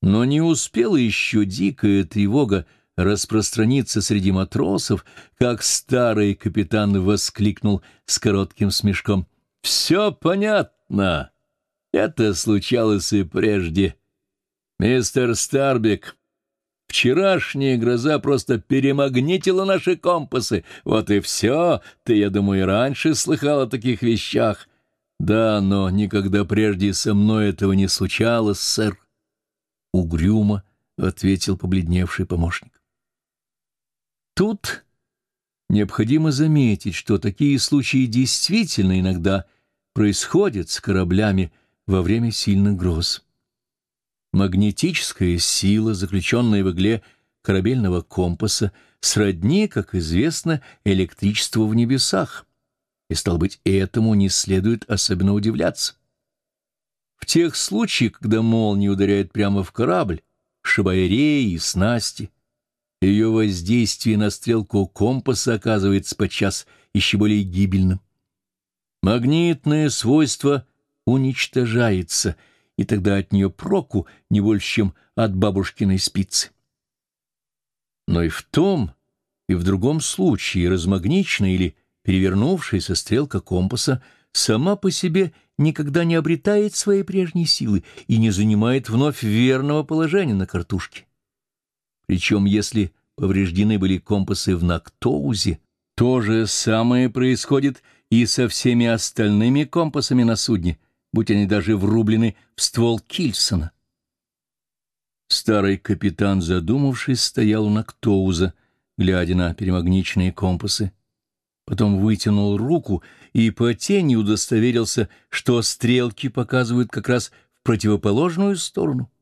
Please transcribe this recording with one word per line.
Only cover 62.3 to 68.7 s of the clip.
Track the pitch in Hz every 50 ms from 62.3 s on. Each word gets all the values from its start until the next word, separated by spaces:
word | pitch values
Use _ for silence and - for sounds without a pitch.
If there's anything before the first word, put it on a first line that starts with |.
| _ _ _ _ _ _ _ _ _ _ _ _ _ _
ее | - 95 101 107 113 113 113
воздействие | 110 110 107 95 87 82 87 113 123 117 101 - - - 117 110 104
на | 107 104
стрелку | 101 - - - 117 113 104 - - 104 98 92
компаса | _ - 101 113 131 135 - - 123 101 - - 117
оказывается | 107 - 113 110 104 95 101 98 98 98 - -
подчас | _ 107 95 - - 101 98 95 - - _ _ _ _ _ _
еще | 104 - - - 101
более | 104 107 107 104 101
гибельным. | 95 87 92 101 95 92 98 92 92 92 95 _ _ _ _ _ _ _ _ _ _ _ _ _ _